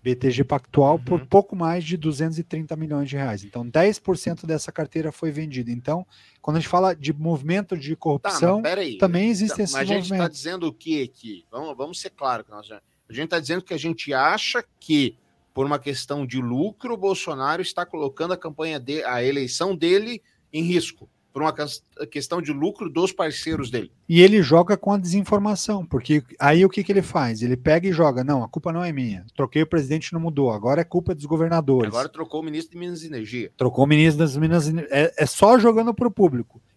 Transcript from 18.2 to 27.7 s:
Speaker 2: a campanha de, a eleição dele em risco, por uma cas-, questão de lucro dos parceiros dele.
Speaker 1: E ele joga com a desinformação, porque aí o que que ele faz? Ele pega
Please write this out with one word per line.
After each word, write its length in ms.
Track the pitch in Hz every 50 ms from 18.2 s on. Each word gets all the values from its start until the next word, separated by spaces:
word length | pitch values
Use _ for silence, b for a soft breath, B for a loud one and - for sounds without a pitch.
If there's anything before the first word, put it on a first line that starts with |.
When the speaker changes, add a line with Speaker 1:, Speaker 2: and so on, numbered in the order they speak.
| 160 175 185
Speaker 2:
a 40 |
campanha 420 | 180 - 165 143 - 156 160 156 143
de, 240 | 120 127 147 156 -
a 200 | 120 123 123 120
eleição 520 | 131 143 143 135 127 - - 165 196 196
dele 440 | 151 165 170 185 202 214 233 240 208 _ _ _ _ _ _
em 120 | - 156 165
risco, 440 | 170 180 170 - - - _ - _ _ _ _ _ _
por 80 | 135
uma 100 | 151 156 -
cas-, 280 | - 151 143 - - _ _ _ - 151 160
questão 320 | - 151 135 - 170 175
de 100 | 170 151
lucro 380 | 147 139 151 175 - - 220 160
dos 220 | 131 165 180 185 -
parceiros 560 | - 175 156 135 - - 160 160 147 135 117
dele. 220 | 127 117 101 - _ _ _
Speaker 1:
E 140 | - 165 170
ele 200 | 180 190 214 214
joga 340 | 160 120 156 165 175 175 208
com 140 | - - 196 202
a 40 |
desinformação, 880 | 202 180 170 175 202 190 - 214 202 202 214 208 175 - - 208 196 170
porque 360 | - - 127 - - 151 147 127 _ - _
aí 260 | 135 143 151 170 190
o 40 | 190
que 140 | - 208 185
que 80 | -
ele 100 | 202 196
faz? 400 | 165 - - 175 135 117 113 107
Ele 140 | 120 120 127
pega 300 | 123 - 156